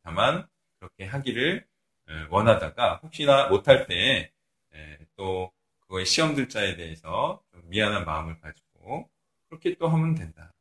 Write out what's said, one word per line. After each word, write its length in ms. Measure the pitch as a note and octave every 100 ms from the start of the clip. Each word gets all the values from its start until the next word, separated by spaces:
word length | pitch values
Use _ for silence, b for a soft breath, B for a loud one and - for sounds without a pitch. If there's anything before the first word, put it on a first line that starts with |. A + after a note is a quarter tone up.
다만 460 | - E2+ A#2+ E3+ - _ _ _
그렇게 260 | F#2 - F#2+
하기를, 640 | C#3 B2+ A2+ D3 G3+ _ _ _ _ -
에, 60 | D#2 D#2
원하다가 720 | F#2 A2 G#2+ D#2 - A2 E2
혹시나 460 | D#3+ - C#3+ C#3 C3
못할 360 | - - C3 -
때, 460 | F2+ A#2+ A2 - _ _ _ _
에, 240 | D#2 D2+ D2+ D#2+ -
또 360 | F#2+ F#2 F#2 _ _ _
그거의 240 | _ F#2 F#2
시험들자에 720 | - D#3+ C#3 B2 A2 G2 E2+
대해서 640 | E2 D#2+ D#2+ F#2+ D3 G3 _
좀 100 | F2 E2+
미안한 360 | G2 G#2 G2+ E2+
마음을 340 | D#2 D#2+ D#2+
가지고 680 | D2+ - _ _ F2 C#3+ - _ _ _ _
그렇게 260 | E3 F3 F#3
또 120 | E3
하면 260 | D#3+ D#3+ D#3+
된다. 380 | E2 - - _